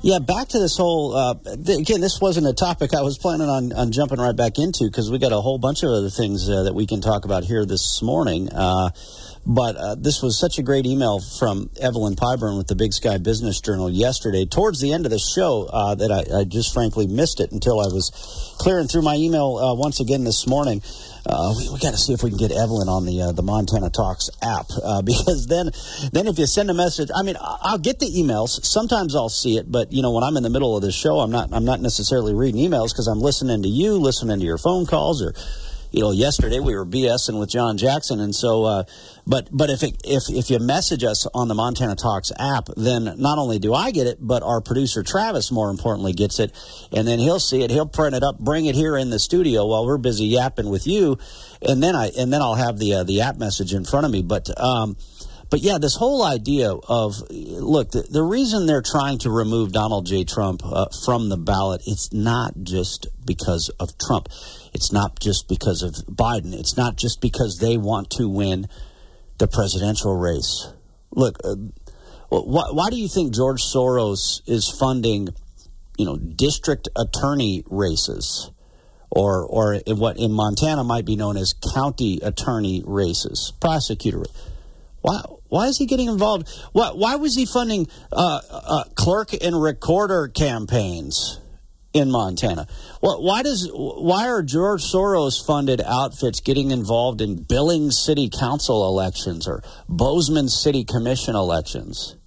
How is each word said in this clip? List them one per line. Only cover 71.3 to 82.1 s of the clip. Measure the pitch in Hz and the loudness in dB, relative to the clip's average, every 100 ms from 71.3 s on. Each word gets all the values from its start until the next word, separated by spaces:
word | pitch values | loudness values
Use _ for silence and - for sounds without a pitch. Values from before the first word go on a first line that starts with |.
| - | 0
uh, | - 113 104 - - - - - - | -6 -6 -8 -14 -20 -20 -20 -20 -2
wh-, | - - 151 - 151 | -2 2 0 2 0
why | 196 | 0
do | 240 | 0
you | 202 | -2
think | 190 151 | 0 0
George | 110 131 131 | 2 2 2
Soros | - 135 127 127 107 98 - - - | 0 2 4 4 2 0 -2 -4 -2
is | 120 - - | 0 0 0
funding, | 135 127 113 104 95 - - - - - - - | 0 2 2 0 -2 -8 -18 -20 -20 -20 -18 -4
you | |
know, | 139 139 | -2 -2
district | - 78 139 - - 143 - - | -6 0 0 0 -2 -2 -4 -4
attorney | 117 - 139 143 110 92 - | -2 -2 0 0 0 -2 -4
races, | 95 95 78 - 50 - - - - - - - - - | -2 0 0 -2 -4 -6 -6 -10 -18 -20 -20 -20 -20 -2
or, | - 101 95 | 2 2 2
or | - 110 107 | 0 2 2
in | 101 - 107 | 0 -2 0
what | 113 - | 0 0
in | 113 | 0
Montana | 107 107 101 151 151 | 2 0 2 2 2
might | 120 117 104 | 0 -2 0
be | 107 | -2
known | 104 101 | -2 -2
as | 92 - - | -2 -2 -2
county | 135 139 - 113 | 0 -2 0 -2